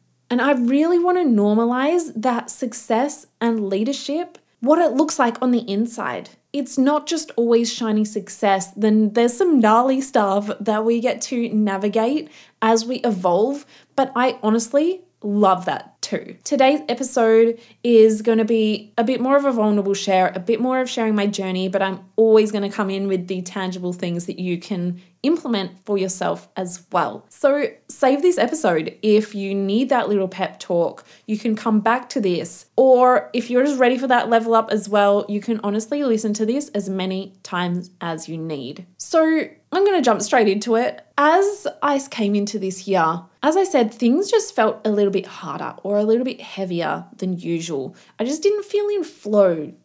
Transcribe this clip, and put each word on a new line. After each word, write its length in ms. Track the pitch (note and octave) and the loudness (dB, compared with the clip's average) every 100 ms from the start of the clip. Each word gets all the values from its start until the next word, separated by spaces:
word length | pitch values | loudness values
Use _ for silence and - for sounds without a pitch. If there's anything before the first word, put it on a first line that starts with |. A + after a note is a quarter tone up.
| _ _ _ | _ _ _
And 120 | B3 | 0
I 100 | C4+ | 2
really 460 | B3+ A#3+ C#4 E4 F4 | 2 2 2 2 2
wanna 260 | F4 F4+ D#4 | 2 2 2
normalize 840 | G#3+ G#3 G#3+ A#3 B3 C#4+ F4 D#4+ A3 | 2 4 2 2 0 0 0 -4 -4
that 340 | B3 A#3+ A#3 | -4 -4 -6
success 800 | - B3+ - - A3+ C#4+ - - _ | -8 -8 -8 -4 -2 -2 -6 -16 _
and 300 | A#3 A3+ G3 | -2 -2 -2
leadership, 680 | G3 A3+ C#4 - D#4 F4 - _ _ | -2 -2 -4 -6 -6 -6 -12 _ _
what 180 | B3 E4 | 2 4
it 140 | D#4+ | 4
looks 260 | B3+ D4+ - | 2 0 2
like 220 | A#3 A#3 | 0 0
on 100 | B3+ | 0
the 180 | A#3+ A#3 | 0 0
inside. 600 | G3+ A#3 - - G#2+ - _ _ | -2 -2 -4 -8 -8 -12 _ _
It's 240 | C#4+ A#3+ - | -8 -4 0
not 300 | C4 D4 D4+ | 2 0 -2
just 240 | E4 - - | -6 -4 -2
always 360 | A#3 A#3 A#3 | 2 2 2
shiny 340 | - A3+ G#3+ G#3+ | -2 -2 0 0
success. 640 | G#3+ F#3+ - G3+ F#3+ F#3 - | -4 -10 -4 0 0 -2 -2
Then 380 | G#3+ G#3+ G#3+ | 2 4 2
there's 220 | A3 A#3+ A#3+ | 2 0 2
some 240 | F4+ C#4+ | 2 4
gnarly 420 | G#3+ A3+ C4 C4 | 6 4 4 0
stuff 500 | C4+ A#3 G3+ G3 G#3 - | 0 0 2 0 -2 -6
that 260 | G#3 G#3+ A3+ | -2 0 0
we 140 | A#3 | 0
get 220 | A#3 - | 0 -4
to 260 | - B3 A#3 | -6 -4 -2
navigate 800 | G#3+ G#3 G3 G#3 A3 A3+ D4+ D4+ - - _ | 0 0 0 -2 0 0 -2 -6 -16 -20 _
as 240 | A3+ A3+ A#3 | 0 2 0
we 120 | B3+ | -4
evolve. 680 | A#3+ F#3 F3+ F3 A#3+ C#4+ - - _ - | -2 0 0 2 2 -2 -10 -20 _ -4
But 160 | C4+ A#3+ | -2 0
I 220 | B3+ A#3+ | 0 0
honestly 580 | G#3+ A3+ A3+ C#4+ E4 F#4 - _ | 0 0 2 0 0 -2 -10 _
love 420 | G#3 G3+ G3 F3+ F3 | -4 2 4 4 0
that 360 | C#3 - _ | -6 -10 _
too. 340 | - - - - | -8 -8 -8 -14
Today's 380 | - C4+ C4 D4 D4 | -4 4 4 4 -2
episode 720 | B3 C4 B3+ A3+ A3 A3+ A3+ - _ | -6 -2 0 4 6 4 0 -10 _
is 380 | A#3+ A3+ A3 G#3+ | 4 8 8 6
gonna 220 | G#3+ A3+ | 2 2
be 480 | A3 A3+ G#3+ G#3+ - - | 2 2 2 -2 -4 -2
a 60 | |
bit 180 | A3 B3+ | -2 0
more 160 | B3+ C#4+ | 2 2
of 80 | C#4 | 2
a 60 | |
vulnerable 420 | A#3+ G#3+ G#3 G3 | 0 2 2 0
share, 380 | G3 - F#3 F#3 F#3 | -2 0 2 2 0
a 40 | |
bit 200 | F3+ A3+ | -2 -2
more 200 | B3+ C4 | 0 -2
of 100 | B3+ | -2
sharing 240 | - A3 | -2 0
my 140 | G#3+ G#3 | 0 0
journey, 400 | G3+ F#3 F#3 F#3+ | -2 -4 -4 -2
but 120 | F#3+ | -2
I'm 180 | F#3+ F#3 - - | -2 -4 -6 2
always 360 | A3 A3 G#3+ | 6 6 4
gonna 200 | G#3 G3+ | 0 -4
come 180 | G#3+ G3 | -4 -4
in 180 | G3 G3 | -2 -2
with 200 | F#3+ F3+ | -2 -4
the 140 | F#3 | -8
tangible 500 | F3+ G3 F#3 F3+ F3+ | -6 -6 -6 -6 -8
things 320 | F3+ F3 E3+ F3 | -6 -6 -4 -6
that 140 | - | -6
you 180 | F3+ F3 | -6 -6
can 420 | - F#3 F3+ F3+ - _ | -6 -6 -4 -6 -14 _
implement 560 | C#4 E4 B3+ G#3 F3+ - - | -2 -2 -2 -4 -6 -10 -6
for 140 | G3+ | -2
yourself 500 | F#3 - E3+ E3+ - - | -2 -2 -4 -4 -8 -10
as 300 | F#3 - _ | -8 -10 _
well. 360 | F3+ C3+ - - | -2 -2 -6 -14
So 380 | - C#4 C#4+ A#3+ - - | -2 0 2 -2 -6 -12
save 360 | - C4 C#4 | 0 2 4
this 160 | F4+ F4 | 2 2
episode. 580 | A#3+ D#4 G3+ D#3+ - - | 0 0 0 0 -2 -4
If 320 | G#3+ G#3+ G#3 G3+ | 2 2 2 -6
you 180 | F#3+ | -6
need 360 | G3 G3 G#3+ C4+ | -4 0 0 2
that 200 | B3+ - | 0 0
little 180 | G3+ F#3 | 0 -2
pep 320 | F#3 F3+ - | -4 -8 -8
talk, 460 | - F3 E3 - - - - | -4 0 0 -4 -18 -20 -8
you 100 | G#3+ | -4
can 180 | A#3 G#3+ | -2 -4
come 260 | A3+ G#3+ | 0 0
back 280 | A3 B3 - | 2 -2 -2
to 100 | C#4 | -4
this. 460 | G3 E3+ - - - - | -2 -2 -4 -10 -4 2
Or 540 | C4 B3 B3+ B3+ - | 6 8 6 4 0
if 200 | A#3+ A#3 | -6 0
you're 120 | B3 | 2
just 160 | C#4+ C4 | 2 2
ready 200 | B3 B3+ | 2 2
for 80 | B3+ | 2
that 240 | A#3+ A3 | 2 4
level 240 | A#3 A3+ A3+ | 0 4 2
up 160 | A3 | 2
as 180 | A3 G3+ | -2 0
well, 340 | G3+ G3+ G3+ G#3 | 2 4 2 0
you 100 | G#3 | -6
can 200 | G#3+ A3 | -4 -4
honestly 400 | G#3 G#3+ A3 D4 | -2 -4 -4 -2
listen 300 | C#4 A3 A3 | 0 0 -2
to 140 | G#3+ A3 | -2 -2
this 220 | C4+ C#4+ | -2 -4
as 200 | G#3 F#3+ | -6 -4
many 460 | F#3+ F#3 F#3+ F#3+ - | -4 -4 -6 -8 -16
times 480 | - F3+ F3+ F3 F3 _ | -8 -4 -2 -4 -6 _
as 260 | E3+ D#3+ D#3+ | -8 -8 -8
you 120 | D#3+ | -10
need. 480 | D#3+ C#3+ B2 - F3+ _ | -8 -8 -10 -14 -18 _
So 500 | - E4 D#4+ D#4+ - - _ | -2 2 2 0 -4 -10 _
I'm 140 | F4+ G4+ | 0 2
gonna 160 | F#4 | 2
jump 220 | A#3+ G#3 | 2 0
straight 240 | - B3+ G#3+ | 0 2 2
into 280 | G3+ A#3+ A3+ | 0 0 0
it. 240 | - - - - | -2 -6 -8 0
As 520 | D4 F4 G4 G4+ - - | 4 4 2 -2 -8 -4
I 160 | D4 C#4 | -2 -2
came 340 | C4+ - G3+ | -4 -4 0
into 240 | G3+ G3+ G#3+ | 0 -2 -4
this 300 | F#3+ F3+ - | -6 -6 -2
year, 340 | F#3+ D#3+ E3+ - _ | 0 2 -2 -8 _
as 120 | D4 F4+ | 0 2
I 80 | |
said, 300 | F#4+ C#4 A3 | 2 2 0
things 380 | - A#3+ D4 G4+ | 0 2 2 2
just 240 | A4+ - - | 0 0 0
felt 260 | A3 A3 | 0 0
a 60 | A3 | -2
little 220 | G#3 G3+ | 0 0
bit 160 | F#3+ - | 0 -6
harder 480 | - D#3 C#3+ C#3 - | -12 -12 -10 -10 -10
or 140 | G3 G#3 | -4 0
a 60 | |
little 220 | G#3+ A#3 B3+ | 2 2 0
bit 160 | - | -6
heavier 640 | - - F#3 E3+ D#3 D#3 F3 - | -12 -8 -6 -4 -4 -6 -8 -8
than 200 | F#3 F3 | -6 -6
usual. 580 | E3 E3 E3 C#3+ C3 - _ - | -4 -6 -4 -8 -8 -12 _ -6
I 60 | A#3 | -4
just 160 | D4+ | 0
didn't 240 | G4+ G#4 G4+ | 0 -2 -2
feel 220 | G#4 G#4 | -4 -2
in 160 | G#4 | -4
flow 680 | D4+ - G#3 G#3 F#3+ E3 D3 - | -6 -10 0 4 4 2 -6 -10